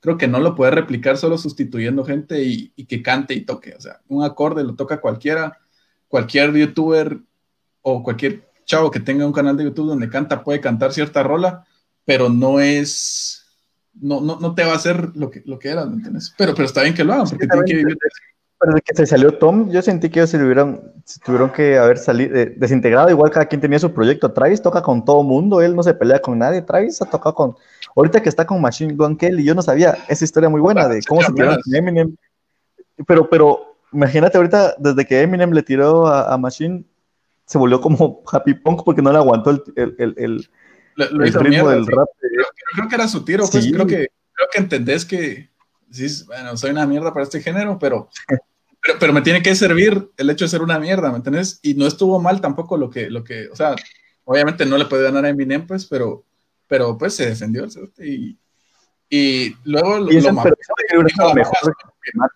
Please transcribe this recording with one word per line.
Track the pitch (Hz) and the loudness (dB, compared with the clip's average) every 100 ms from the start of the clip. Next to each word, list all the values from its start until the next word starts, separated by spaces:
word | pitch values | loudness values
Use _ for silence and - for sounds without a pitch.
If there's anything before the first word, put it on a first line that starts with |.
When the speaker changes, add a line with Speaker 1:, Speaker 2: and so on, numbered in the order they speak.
Speaker 1:
creo | 151 170 | -2 -2
que | 131 | 0
no | 123 | 0
lo | 165 170 | -2 2
puedes | 131 156 | 2 2
replicar | - 123 131 135 | -2 -4 -2 -2
solo | 165 165 | -2 -4
sustituyendo | 151 - 123 117 117 135 131 | -6 -8 -8 -6 -4 -4 -4
gente | 143 147 151 | -8 -6 -6
y, | 131 120 - - | -4 -6 -10 -20
y | 123 | -12
que | 120 | -8
cante | 117 131 139 | -4 -4 -4
y | 127 | -8
toque. | - - - - | -8 -12 -14 -20
O | |
sea, | - - _ | -20 -20 _
un | 139 | -4
acorde | 147 143 151 156 | -4 -2 -4 -2
lo | 131 117 | -6 -8
toca | 135 151 | -8 -6
cualquiera, | 117 117 147 160 156 - _ _ _ _ _ | -6 -4 -4 -4 -6 -12 _ _ _ _ _
cualquier | 127 117 143 147 | -4 -2 0 2
youtuber | 151 147 156 160 160 151 151 _ _ _ _ _ _ | 2 0 -2 0 0 -2 -8 _ _ _ _ _ _
o | 135 123 | -6 -4
cualquier | 120 113 139 - _ _ - | -6 -4 -6 -6 _ _ -2
chavo | 156 156 | 0 0
que | 127 | -2
tenga | 117 139 147 | -4 -2 -2
un | |
canal | 143 143 139 | 0 -2 -2
de | 147 | -4
YouTube | 143 156 | -4 -4
donde | 143 113 | -4 -4
canta | 131 147 143 | -6 -6 -8
puede | - 143 | -4 -4
cantar | 139 117 135 | -4 -2 -2
cierta | 131 147 143 | -2 -4 -2
rola, | 135 156 180 175 _ _ _ _ - | -2 0 -2 -4 _ _ _ _ -2
pero | 135 123 | 0 2
no | 120 131 139 | 2 2 2
es... | 143 147 143 - - - - - _ _ _ _ _ - | 2 0 -4 -6 -8 -8 -10 -12 _ _ _ _ _ -10
No, | 139 143 | -6 -4
no, | 151 160 | -4 -4
no | 170 170 | -6 -2
te | |
va | 165 | 0
a | 160 | 0
hacer | 170 175 170 151 | -2 -2 -4 -8
lo | 131 | -10
que, | - - | -10 -14
lo | 131 | -12
que | 139 | -8
era, | 165 139 | -6 -6
¿me | 110 | -8
entiendes? | - - - - | -8 -12 -12 -2
Pero, | 185 | -2
pero | - 135 | 0 -2
está | 139 | 0
bien | 143 | 0
que | 170 | 2
lo | 160 | 0
hagan, | 262 180 | 2 -2
porque | - 131 | -2 0
Speaker 2:
Sí, | |
Speaker 1:
tienen | 175 185 | 2 2
que | |
Speaker 2:
también | 165 151 | 0 0
Speaker 1:
vivir | 160 | 0
de | 151 | -4
eso. | - _ _ _ _ | -6 _ _ _ _
Speaker 2:
pero | 160 156 | 2 2
de | |
que | - 160 | 0 0
se | 147 | 4
salió | 143 143 151 | 6 4 6
Tom, | 160 202 208 | 4 4 2
yo | 180 | 0
sentí | 180 180 160 | 0 -2 0
que | 160 | 2
ellos | 165 | 2
se | 165 | 2
hubieran, | 135 127 143 - - - - | 2 4 2 -2 -14 -20 -20
se | - | -16
tuvieron | - 123 131 | -2 0 0
que | - 147 135 | 2 2 6
haber | 120 120 | 4 4
sali-, | - 120 131 | 0 0 0
eh, | 135 117 - | 0 -2 -2
desintegrado. | 120 131 120 120 170 | 0 2 4 4 6
Igual | 160 151 | 6 4
cada | 156 151 | 4 0
quien | 147 | 0
tenía | 143 147 | 0 2
su | 170 | 0
proyecto. | 151 113 147 131 | 2 0 2 0
Travis | - 135 208 | 2 2 2
toca | 175 175 | 0 0
con | 170 120 113 | 0 -2 2
todo | 147 | 2
mundo, | 143 131 196 190 | 4 0 2 2
él | 170 175 | 2 2
no | |
se | 170 | 0
pelea | - 120 135 | 2 2 2
con | 135 117 | 2 -2
nadie. | 123 180 | -2 -2
Travis | 165 180 226 320 | -2 -2 -2 -4
ha | 202 | -6
tocado | 160 156 156 | -2 -4 0
con, | 135 - _ _ - - | -2 -2 _ _ -4 2
ahorita | 156 220 | 4 4
que | 190 | 2
está | 143 165 | -2 -2
con | 185 | 0
Machine | 131 - 156 147 | -2 -2 -6 0
Gun | 151 156 | 0 0
Kelly, | 175 180 | 0 0
yo | 147 170 | 0 0
no | |
sabía | 165 139 170 - - | 2 4 4 2 -4
esa | 147 160 | -4 0
historia | - 160 | 2 2
muy | 151 | 4
buena | 175 208 | 2 4
Speaker 1:
Ah, | 143 | 2
Speaker 2:
de | 110 | 0
Speaker 1:
sí, | - | 0
Speaker 2:
cómo | 156 | 2
se | 175 | 2
Speaker 1:
apenas. | 135 131 156 | 2 2 2
Speaker 2:
tiraron | |
con | 131 139 | 0 -2
Eminem. | 180 170 160 160 _ _ _ _ _ _ _ - 143 | 0 0 0 -4 _ _ _ _ _ _ _ -18 2
Pero, | 165 160 | 4 6
pero | 165 151 - - _ _ | 6 6 4 -4 _ _
imagínate | 143 139 151 170 180 | -2 2 4 4 4
ahorita, | 170 208 190 - | 4 4 2 2
desde | 143 135 139 | 0 0 2
que | 131 | 2
Eminem | 160 185 175 | 2 2 2
le | 160 | 2
tiró | 147 135 143 165 160 | 0 2 4 4 4
a, | 139 120 | 2 0
a | 131 | -2
Machine, | 127 - 160 180 - _ _ _ _ _ _ | -4 -6 -8 -8 -12 _ _ _ _ _ _
se | 143 | 2
volvió | 127 127 | 4 4
como | 156 151 156 - - | 2 2 2 0 -4
<laughs> | |
happy | - - 135 | -2 0 0
punk | 160 165 | -2 0
porque | 175 143 | 0 2
no | 139 | 4
le | 151 | 4
aguantó | 139 113 110 | 4 4 2
el, | 143 - - | -2 -4 -6
el, | 120 123 | -6 -4
el, | 117 113 | -6 -4
el, | 117 113 - _ _ _ _ - | -6 -6 -10 _ _ _ _ -6
Speaker 1:
Lo, | 135 | -4
lo | 151 | 0
Speaker 2:
el | 127 | 2
Speaker 1:
hizo | 135 | 2
Speaker 2:
ritmo | 147 | 2
Speaker 1:
mierda, | 147 151 127 | 4 4 2
Speaker 2:
del | 110 | 2
Speaker 1:
sí. | |
Speaker 2:
rap. | 131 143 _ | 0 0 _
Speaker 1:
Pero, | 123 117 | -6 -4
pero | - _ - 180 | -6 _ -10 -8
creo | 220 | -4
que | 233 | -4
era | 226 | -4
su | 214 123 | -4 -4
tiro, | 190 196 | -2 0
pues, | 131 117 | 0 0
Speaker 2:
Sí. | |
Speaker 1:
creo | 165 190 | 0 0
que, | 170 131 _ _ | -2 -4 _ _
creo | - 180 | -4 -4
que | 208 | -2
entendés | 190 143 120 156 170 | -2 -4 -2 -4 -4
que, | 185 156 101 - _ _ _ _ | -6 -6 -8 -18 _ _ _ _
sí, | 127 139 147 - | -10 -10 -10 -14
bueno, | 123 123 117 | -16 -12 -8
soy | 135 | -6
una | 147 143 | -2 -2
mierda | 147 160 | -2 -4
para | 156 | -6
este | 139 156 | -8 -8
género, | 165 180 208 190 | -6 -6 -4 -4
pero, | 143 117 - - - | -4 -4 -8 -20 -6
Speaker 2:
<laughs> | 135 _ _ _ _ | -6 _ _ _ _
Speaker 1:
pero, | 160 156 | -4 0
pero | 160 | 2
me | 143 | 2
tiene | 135 175 | 2 2
que | 185 190 | 2 2
servir | 190 170 180 202 196 - | 2 2 2 0 -6 -4
el | 139 | -4
hecho | 147 170 | -2 -4
de | |
ser | 170 | -4
una | 165 156 | -2 -4
mierda, | 156 190 151 | -2 -2 -2
¿me | 120 | -4
entendés? | 123 151 190 - | -4 -4 -6 -6
Y | 147 143 | -4 0
no | 143 | -2
estuvo | - 190 190 | 0 0 2
mal | 170 190 | 0 -2
tampoco | 190 139 165 170 | -4 -6 -6 -4
lo | 123 | -4
que, | 127 107 | -6 -8
lo | 117 | -10
que, | 113 113 110 | -10 -14 -14
o | - | -4
sea, | 151 127 - _ _ _ - | -4 -4 -10 _ _ _ -2
obviamente | 135 196 170 139 | 0 0 0 0
no | 139 | 0
le | 139 | 0
puede | 135 | 0
ganar | 135 139 143 | 0 0 -2
a | |
Eminem, | 143 131 143 170 | -2 -4 -4 -6
pues, | 190 190 | -10 -6
pero, | 131 117 - _ _ _ _ _ | -6 -6 -8 _ _ _ _ _
pero, | 135 120 113 | -2 -2 -2
pues, | 165 - | -6 -4
se | 123 | -6
defendió | 113 107 117 | -4 -6 -6
el | 220 | -8
cerote | - - _ 160 | -14 -20 _ -12
y, | 135 - - _ _ _ _ _ _ _ | -10 -12 -16 _ _ _ _ _ _ _
y | 143 139 131 123 - | 0 0 0 -4 -8
luego | 147 147 175 208 | -4 0 0 0
lo, | 185 | 4
Speaker 2:
Y | 160 | 4
ese | 139 | 6
Speaker 1:
lo | - | 4
Speaker 2:
pero | - - | 2 2
Speaker 1:
mapeó | |
Speaker 2:
eso | - - | -2 -6
hubiera | 440 170 | 0 2
Speaker 1:
y | |
dijo | 160 | 2
Speaker 2:
estado | 170 170 | 2 2
Speaker 1:
la | 135 | 4
Speaker 2:
mejor | 117 - | 2 0
Speaker 1:
mierda. | 156 151 - _ | -2 -4 -14 _
Speaker 2:
que | - 226 | -10 -4
Matt. | - | -4